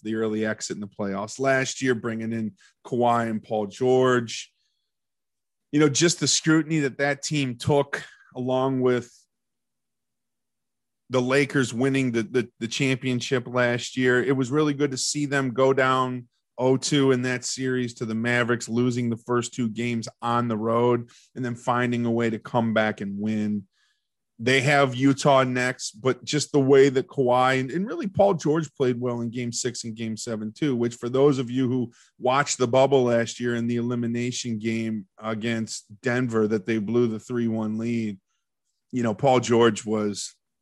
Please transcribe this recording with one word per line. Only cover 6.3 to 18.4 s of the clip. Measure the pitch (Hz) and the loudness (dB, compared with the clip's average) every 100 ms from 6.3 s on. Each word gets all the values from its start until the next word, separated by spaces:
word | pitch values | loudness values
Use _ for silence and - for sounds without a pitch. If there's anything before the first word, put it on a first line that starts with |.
| - 160 160 151 160 | 0 2 2 2 0
that | 139 117 | -2 -2
that | 143 139 | -2 -2
team | - 151 135 120 | -4 -4 -4 -4
took, | - 143 139 - - - _ 127 | 0 2 0 -6 -10 -20 _ -8
along | 127 131 135 131 | -2 0 0 2
with | 127 123 120 - _ _ _ _ _ _ _ _ _ _ _ _ _ _ _ _ _ _ _ | 2 0 -2 -16 _ _ _ _ _ _ _ _ _ _ _ _ _ _ _ _ _ _ _
the | 127 | -2
Lakers | 127 135 139 147 117 | 0 0 2 0 -2
winning | 117 135 135 131 | 0 0 0 0
the, | 117 | -2
the, | 104 123 110 _ | -2 -2 -4 _
the | 113 | -8
championship | - 135 127 131 123 - 127 120 | -2 -2 -2 -2 -4 -2 -4 -2
last | 123 123 120 - - | 0 0 0 -4 0
year. | 127 123 | 2 2
It | 123 135 | 2 0
was | 123 | 0
really | 147 151 | 0 0
good | 139 143 | 0 -2
to | 127 | -2
see | - 151 143 | -4 -4 -2
them | 139 131 | -2 -2
go | 117 131 | 2 2
down | 131 131 131 127 123 120 _ _ - | 4 2 2 0 -4 -12 _ _ -2
oh | 127 131 | 0 2
two | - 147 135 | 2 2 4
in | 127 | 2
that | 127 123 - | 0 -4 -6
series | - 131 127 120 120 | -6 -4 -2 -4 -6
to | 113 | -6
the | 110 | -2
Mavericks, | 120 120 | 0 0